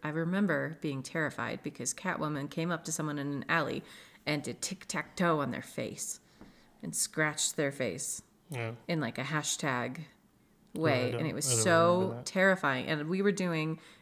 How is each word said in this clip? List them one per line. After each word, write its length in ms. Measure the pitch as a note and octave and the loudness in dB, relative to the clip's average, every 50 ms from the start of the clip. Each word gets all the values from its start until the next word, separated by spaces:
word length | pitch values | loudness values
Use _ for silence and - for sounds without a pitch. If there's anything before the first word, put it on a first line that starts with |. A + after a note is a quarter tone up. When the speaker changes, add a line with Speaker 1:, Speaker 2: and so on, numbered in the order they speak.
| - | -6
Speaker 1:
I 60 | D3+ | -4
remember 680 | D3+ D#3+ E3 E3+ F3+ G3 G#3 F#3+ D#3 C#3 C3+ C#3+ D#3+ - | -2 0 0 2 2 2 4 4 4 2 0 -2 -4 -4
being 240 | - D#3 C#3 C3+ C3+ | -4 -4 -4 -4 -6
terrified 580 | - - E3 D#3 D3 D3+ - A#2 A#2+ - - - | -4 -2 -2 -2 -2 -2 -4 -4 -4 -4 -4 -6
because 320 | - D3 - A#2+ B2+ - | -8 -8 -6 -6 -6 -6
Catwoman 560 | - - F#3 F3 - D3+ D3+ D3+ C#3 C#3 D3 | -4 -4 -4 -2 -2 -2 -2 -2 -2 -4 -6
came 220 | - - E3 E3+ F3 | -4 -2 -2 -2 -2
up 100 | D#3 - | -4 -4
to 40 | - | -6
someone 300 | E3 - D#3 D3+ D3 D3 | -4 -2 -2 -2 -2 -4
in 80 | C#3 C#3+ | -4 -4
an 160 | C#3+ C#3 - - | -4 -4 -2 0
alley 360 | E3 E3 D3 B2+ - - - - - - - - - - - | 0 0 0 0 -2 -6 -8 -10 -16 -20 -20 -20 -20 -10 -4
and 160 | - D3+ F3+ B3+ | -2 -2 -2 -2
did 180 | - - - | -4 -6 -6
tic-tac-toe 800 | - - F#3+ - - - - E3 D#3 - - - F#3+ E3+ D#3+ D3+ | -6 -6 -6 -8 -10 -8 -6 -6 -6 -6 -2 0 2 4 4 4
on 140 | C#3 C3+ A#2 | 2 0 -2
their 100 | - - | -4 -6
face, 560 | - - - A#2 - - - - - - - _ - - - - - - - - - - - - | -8 -6 -6 -6 -6 -6 -6 -8 -8 -8 -10 _ -20 -20 -20 -20 -20 -20 -20 -20 -20 -20 -12 -10
and 100 | E3+ D#3+ | -6 -2
scratched 640 | - - - - D#3+ D#3 D3+ D3 D3+ - - - | -2 -2 -2 0 0 0 0 0 0 -2 -2 0
their 160 | - D3+ C#3 C#3 | 0 0 0 0
face 500 | C#3 C3 A2+ E2+ D3 - - - - - _ _ _ _ - | -2 -2 -2 -2 -4 -6 -6 -6 -8 -10 _ _ _ _ -8
Speaker 2:
Yeah. 220 | C#3 B2 A#2 A2+ A#2 A#2+ - | -6 -4 -4 -4 -6 -8 -4
Speaker 1:
in, 140 | - E3+ D#3+ | -2 -2 0
like, 180 | C#3+ A2+ - - | 0 -2 -2 -4
a 40 | C3 | -4
hashtag 760 | C3+ D#3+ D3+ D3 - - - - C#3+ B2+ B2 A#2+ B2+ B2+ E3+ D3+ - - _ _ _ _ _ _ _ _ _ _ _ - | -2 -2 -2 0 0 -2 -2 0 0 0 0 0 -2 -4 -8 -12 -14 -16 _ _ _ _ _ _ _ _ _ _ _ -6
Speaker 2:
No, 60 | - D#3+ | 0 2
I 20 | |
Speaker 1:
way. 260 | D#3 C#3 B2+ B2+ B2 | 4 4 4 2 2
Speaker 2:
don't, 100 | A#2+ A#2+ | 0 0
Speaker 1:
And 80 | D#3+ D#3 | 0 0
it 60 | - | -2
was 140 | A#2 - C3 | -2 0 2
Speaker 2:
I 40 | B2 | 2
don't 80 | A2+ A2+ | 4 6
Speaker 1:
so 300 | F#3 E3+ E3 E3+ E3+ F3 | 6 8 8 8 8 6
Speaker 2:
remember 200 | F3+ F#3+ F#3+ - | 6 4 0 -2
that. 100 | A#2+ B2+ | -4 -8
Speaker 1:
terrifying. 600 | - - F#3+ F#3 G3 F#3 F#3 - C#3+ C3 B2+ - | -4 2 4 6 6 6 4 4 2 2 2 0
And 220 | - D#3 D3+ D3 D#3 | 0 -2 -2 0 0
we 140 | F3+ F#3+ G3 | 0 2 4
were 100 | G#3 G3 | 4 4
doing, 480 | - F#3 F3+ E3 D#3+ D#3 D#3+ D#3+ D#3+ - - - - | 4 2 0 2 2 0 0 -2 -4 -8 -16 -20 -20